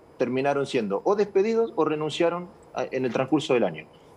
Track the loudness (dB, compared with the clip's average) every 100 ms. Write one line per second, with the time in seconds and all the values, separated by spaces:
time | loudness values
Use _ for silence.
0 | -12 -4 -2 0 0 0 0 -2 0 0
1 | 0 0 2 2 2 2 0 0 0 0
2 | -2 0 0 0 -8 -16 -10 -6 -4 -2
3 | 0 0 0 0 2 2 2 -2 -14 -20
4 | -20